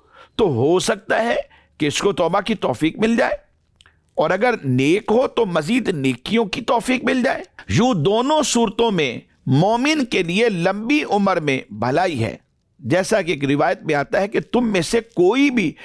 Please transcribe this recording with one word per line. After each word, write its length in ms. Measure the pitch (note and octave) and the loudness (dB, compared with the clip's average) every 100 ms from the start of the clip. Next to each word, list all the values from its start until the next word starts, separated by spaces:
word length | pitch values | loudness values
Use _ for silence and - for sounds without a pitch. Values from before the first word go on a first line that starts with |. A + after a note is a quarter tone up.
| _ - - - | _ -20 -10 -2
تو 80 | |
ہو 340 | G#3 A#2 C#3 F3+ | 0 2 2 2
سکتا 460 | - G#3 - - | 0 -4 -2 -2
ہے 120 | A#3 - - _ _ - | 0 -4 -6 _ _ -4
کہ 80 | D3 | -4
اس 140 | - | 0
کو 120 | G3+ | -2
توبہ 280 | E3 E3 F#3+ | 0 0 0
کی 140 | G3+ | -2
توفیق 440 | A3 F3 A#2+ D#3+ - | -2 -2 -2 -2 0
مل 180 | A3 A#3 | 0 2
جائے، 200 | B3 - _ _ _ _ _ _ _ | 0 -4 _ _ _ _ _ _ _
اور 160 | - D3+ | -2 0
اگر 240 | F#3+ B3 A3+ | 2 0 0
نیک 400 | C3+ B2+ C#3 F#3+ - | 0 2 2 2 2
ہو 180 | A3 C#4 | 2 2
تو 180 | - G#3+ | 0 0
مزید 420 | E3+ D3+ B3 - | -2 0 0 -2
نیکیوں 560 | D#3+ C3+ B2 - A3 | -2 -2 -4 -2 -2
کی 160 | G#3+ - | -2 -4
توفیق 440 | A#3 A#3+ - B3+ | -2 -2 0 -2
مل 180 | A#3+ C4 | 0 0
جائے۔ 200 | A3+ - F#4 - - | -2 -4 -10 -18 -2
یوں 260 | G#2+ B3 | 2 2
دونوں 480 | G3+ D#3 G#3+ C4 D#4 | 2 2 0 2 0
صورتوں 480 | A#3+ A#3 A3+ - A#3 | 2 0 0 0 0
میں 280 | F#3 C#3 - - _ - | 0 -2 -6 -14 _ 0
مومن 580 | C3+ F#3+ A#3 C#4 D#4 | 2 2 2 0 0
کے 180 | A#3 F#3+ | -2 -2
لیے 260 | E3+ G#3+ A#3 | -2 0 0
لمبی 540 | F3+ F3 G3+ A3+ D4+ - | 2 -2 -2 -2 -2 0
عمر 300 | G#3 G3 F3 | 0 2 0
میں 200 | D3 C3 - | 0 -2 -4
بھلائی 540 | G#2 B2 D3 F#3 C#3 | -6 -2 0 0 -2
ہے، 120 | A2 - _ _ _ _ | -4 -6 _ _ _ _
جیسا 440 | C3 E3+ F#3+ G#3+ | -2 0 2 0
کہ 100 | E3 | 0
ایک 120 | D#3 | -2
روایت 380 | C#3+ C#3+ D#3+ F#3 | -2 0 0 -2
میں 120 | D#3 | -2
آتا 260 | D3 C#3 - | -4 -2 -2
ہے 80 | G3+ | -2
کہ 100 | G#3+ - | -4 -2
تم 200 | A#3+ A#3+ | -2 0
میں 80 | F#3 | -2
سے 200 | D#3 A#3 | 0 -2
کوئی 500 | - - F3+ B3+ C#4+ | -2 2 2 4 2
بھی 220 | B3 D#3+ - | 2 -2 -4